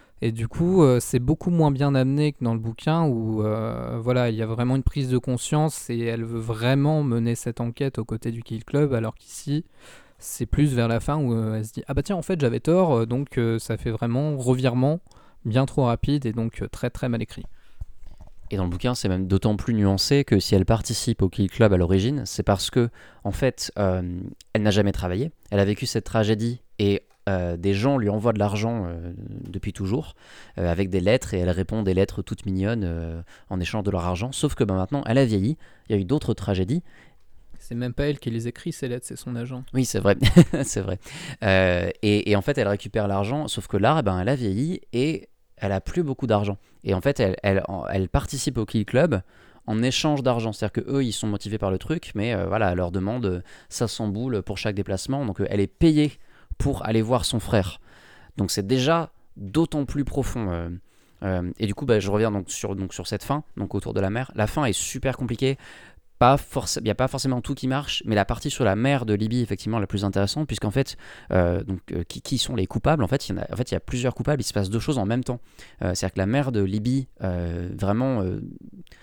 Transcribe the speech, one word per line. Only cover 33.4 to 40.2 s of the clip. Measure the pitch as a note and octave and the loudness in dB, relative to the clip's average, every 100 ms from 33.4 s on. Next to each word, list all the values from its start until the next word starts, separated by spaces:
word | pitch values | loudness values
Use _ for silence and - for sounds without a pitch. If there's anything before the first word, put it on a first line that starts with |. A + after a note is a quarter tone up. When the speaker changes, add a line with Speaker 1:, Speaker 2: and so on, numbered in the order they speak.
| - | -8
Speaker 2:
en | F#2+ | -6
échange | F2 A2 | -4 -4
de | G2+ | -2
leur | F#2 | -2
argent, | F2 F2 A#2 | -2 -2 -4
sauf | C3 D3+ - | -2 -2 0
que, | |
ben, | A2 F#2+ | 0 0
maintenant, | F#2 C#3+ - | 0 -2 0
elle | A#2+ | 2
a | C3 | 4
vieilli, | G#2+ G2 D#3 - - - | 2 0 -2 -8 -16 -2
il | G#2 | -2
y | |
a | |
eu | F#2 | 0
d'autres | D3 - | 0 0
tragédies. | A2 - F#2+ F#2 D#3 - - - - - - - - | -2 0 0 0 -2 -6 -14 -20 -20 -20 -20 -18 -16
Speaker 1:
C'est | - A#2+ | -10 -6
même | B2 | -6
pas | A#2 C#3+ | -2 -2
elle | C#3 | -2
qui | - | -4
les | A2+ A#2 | -4 -4
écrit, | - - | -8 -8
ces | D#3 C3 | -8 -6
lettres, | B2 - | -6 -8
c'est | - | -12
son | - A#2+ | -10 -8
agent. | B2 B2+ B2+ B2+ | -8 -10 -4 0
Speaker 2:
Oui, | B2+ | 0
c'est | A2+ | 4
vrai, | G2 G2 | 4 6